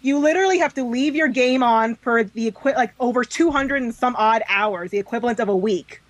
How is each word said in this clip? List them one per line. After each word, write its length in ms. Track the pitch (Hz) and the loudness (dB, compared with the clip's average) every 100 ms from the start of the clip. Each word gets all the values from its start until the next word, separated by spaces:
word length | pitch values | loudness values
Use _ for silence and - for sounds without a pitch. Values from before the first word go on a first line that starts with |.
you 160 | 262 285 | 0 2
literally 400 | 294 339 381 359 | 2 2 2 2
have 160 | 302 | 0
to 100 | - | -2
leave 300 | 247 247 285 294 | -4 -2 -2 0
your 120 | 311 | 0
game 340 | 262 247 262 | 2 0 2
on 320 | 247 226 226 226 | 2 2 0 -4
for 260 | - 233 | -2 0
the 240 | 220 220 226 | 0 -2 -6
equi-, 260 | - 277 | -2 -2
like, 200 | 262 233 _ | 0 -2 _
over 240 | 247 247 | -2 0
two 280 | 240 - 330 | -4 0 2
hundred 320 | 285 277 277 | 2 -2 -2
and 100 | 247 | -4
some 220 | 226 247 240 | -2 -2 2
odd 240 | 220 226 214 | 2 2 0
hours, 420 | 202 214 185 180 | 0 0 -2 -4
the 80 | 202 | -4
equivalent 420 | 202 233 240 220 | -4 -4 -2 -2
of 100 | 214 | 0
a 60 | 196 | 0
week. 460 | 208 185 131 - | 0 -2 -6 -20